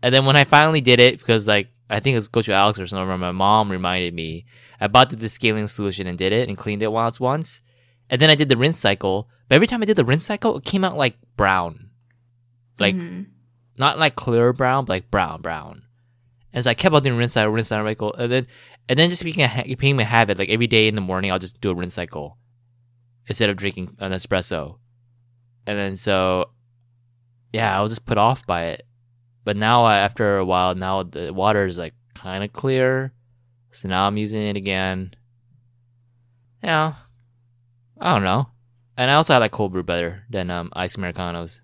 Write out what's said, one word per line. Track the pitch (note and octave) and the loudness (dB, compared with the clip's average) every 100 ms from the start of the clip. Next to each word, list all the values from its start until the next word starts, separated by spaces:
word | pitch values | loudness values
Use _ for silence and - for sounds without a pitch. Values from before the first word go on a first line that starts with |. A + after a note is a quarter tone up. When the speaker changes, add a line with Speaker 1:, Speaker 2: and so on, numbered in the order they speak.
Speaker 1:
And | B2 | 4
then | C3 C3+ | 2 4
when | C#3+ | 4
I | |
finally | C#3 D3 D#3 D#3+ | 6 6 6 4
did | B2 B2 | 4 8
it, | B2 - | 8 6
because, | - A2+ G#2 | 0 0 2
like, | G#2 G2 _ _ | 0 0 _ _
I | G#2+ | -2
think | C3+ | 0
it | B2 | -2
was | G#2 | -2
Coach | A#2 G#2+ | -4 2
Alex | G2 G2+ G#2 | 4 4 2
or | F2+ | -8
someone, | G2 F#2 F#2 | -6 -6 -4
my | F2+ | -4
mom | F#2 F#2+ G#2+ G#2 | 0 4 4 2
reminded | F#2 F#2 F#2 F2+ | -2 -2 -2 -4
me, | E2+ E2 E2 - - - _ | -6 -10 -10 -16 -20 -20 _
I | G#2 | 2
bought | A#2 C3 | 4 4
the | A2 | 2
descaling | A2 - A#2 G#2+ G#2 | -8 -2 -2 -2 -4
solution | - G2+ F#2+ F#2 | -4 -6 -4 -8
and | F2 | -4
did | F#2+ | 0
it | G#2+ B2+ | 0 -2
and | G2 | -6
cleaned | - G#2 | -8 -4
it | A2 | -4
once, | A2 A#2 A2+ | -2 -2 -2
once. | B2+ C#3+ D#3+ - _ _ _ _ _ | -4 -4 -8 -16 _ _ _ _ _
And | B2 | 2
then | D#3 | 4
I | D3 | 4
did | C#3+ | 4
the | A#2+ | 2
rinse | C#3 E3 | 2 0
cycle. | - G2 G2 F#2+ A2 _ _ | 0 0 0 -2 -4 _ _
But | C3+ | 2
every | A3+ | 4
time | B3 | 0
I | G#3+ | 0
did | G#3 | 2
the | A#2+ | 2
rinse | D3+ - | 0 -2
cycle, | G#3 A#3 E3 | -4 -2 -4
it | - | -4
came | G3 | -2
out, | F#3 D3+ | -2 0
like, | C3 - _ - | -2 -4 _ 0
brown. | G2+ F#2+ E2+ D#2 - _ _ _ _ _ _ _ _ - | 2 2 -2 -8 -20 _ _ _ _ _ _ _ _ -2
Like, | G2+ F#3+ | -2 -2
Speaker 2:
Mm-hmm. | E3+ F3+ - _ _ _ _ - | -6 -12 -14 _ _ _ _ -2
Speaker 1:
not, | C#3 - | -2 2
like, | D#3 | 0
clear | - - A#2 A#2+ | 0 0 2 2
brown, | B2+ B2+ C3 A#2+ | 2 0 0 -2
but, | |
like, | F#2 - | -6 -2
brown, | G#2 E2+ D#2+ | -2 -2 -6
brown. | E2 D#2+ D2+ - _ _ _ _ _ _ _ | -10 -10 -12 -20 _ _ _ _ _ _ _
And | B2 B2 | -2 0
so | |
I | |
kept | A#2 F#3+ | 2 4
on | D3+ | 4
doing | C3+ A#2 | 2 0
rinse | A#2+ | 0
cycle, | - G#2+ | 0 0
rinse | A2 A2 | 0 -2
cycle, | G#2+ G#2+ G#2+ G#2+ - | -2 -4 -4 -6 -4
and | A#2+ | -2
then, | B2+ B2+ - - - - | -2 -2 -14 -20 -20 -4
and | C3 | 2
then | E3+ | 2
just | F3 | 0
became | E3+ D#3 B2+ | -6 -2 -2
a | |
ha-, | A2 | -2
became | C#3 B2+ C#3 C#3 | -8 0 0 2
a | |
habit. | A2 A#2 G#2+ F#2+ | 2 2 2 0
Like, | G2 | 0
every | A2+ A#2+ | 0 2
day | A2 A2 | 4 4
in | G#2+ | 0
the | |
morning, | F#2 F#2 G2 | -4 -4 -2
I'll | F#2 | -4
just | F2+ - | -6 -6
do | G2+ | -4
a | F2 | -4
rinse | F2+ | -6
cycle | F2+ F2 D#2 D2 - _ _ _ _ _ _ _ _ - | -8 -10 -10 -14 -16 _ _ _ _ _ _ _ _ -10
instead | - G#2+ | -2 0
of | F#2+ | 0
drinking | G2+ F#2 F#2 - | -4 -6 -12 -10
an | G2 | -6
espresso. | F#2 - F#2+ - E2 C#2+ - _ _ _ _ _ _ _ _ - | -6 -2 -4 -2 -6 -8 -14 _ _ _ _ _ _ _ _ -8
And | G#2 | -4
then | G2 F#2+ | -4 -4
so, | - F#2+ F#2 F#2 - _ _ _ _ _ _ _ _ _ _ | 0 2 2 0 -4 _ _ _ _ _ _ _ _ _ _
yeah, | A2 A2 F#2+ | -2 0 0
I | |
was | G#2+ | -2
just | A2+ - | -4 -4
put | A2 | 2
off | G#2+ C3 - | 2 0 -2
by | F2 E2+ | -4 -4
it. | - - _ _ _ _ _ - | -8 -16 _ _ _ _ _ -6
But | G2+ | -2
now, | G#2+ A#2+ A#2 | 2 4 6
uh, | |
after | G2+ G2+ - G#2+ G2 | 4 2 0 0 0
a | F#2 | 2
while, | F#2 F#2 F#2 | 2 0 -2
now | F#2 F#2+ | -4 -4
the | F2+ D2 E2+ | -6 -10 -10
water | F#2 G2 G#2+ F#2+ | -2 0 2 0
is, | E2+ | -4
like, | D#2+ _ _ - | -12 _ _ -18
kinda | F#2 F#2+ G#2 | -10 -8 -8
clear. | - C3+ C3 B2+ C3 C3 _ _ _ _ _ _ | -6 -2 0 0 0 -6 _ _ _ _ _ _
So | - F#2 | -14 -6
now | F#2 G2 | 0 0
I'm | G#2 | 0
using | G#2+ A2 | -4 -4
it | G#2 G2+ | -4 -4
again. | G2 F#2+ F#2 F#2 F#2 - _ _ _ _ _ _ _ _ _ _ _ _ _ _ | -4 -2 -2 -4 -8 -16 _ _ _ _ _ _ _ _ _ _ _ _ _ _
Yeah. | G#3 D#3+ D#3 - _ _ _ _ _ _ _ _ _ _ | -2 0 -2 -4 _ _ _ _ _ _ _ _ _ _
I | - | -2
don't | A#2+ F#2 | 0 0
know. | G#2 C3+ _ _ _ _ - | -2 -2 _ _ _ _ -2
And | B2+ | 2
I | D3 | 4
also | D#3+ C3 | 4 4
like | A2 | 4
cold | - G2+ | 0 -4
brew | F#2 | -2
better | E2+ F2 E2+ F#2+ - | -2 -2 -2 -6 -10
than, | G#2+ F2 | -8 -6
um, | F2 F2 | -6 -8
iced | - F2+ - | -8 -8 -6
Americanos. | F#2 E2+ F2+ E2+ E2+ - | -8 -6 -8 -8 -10 -16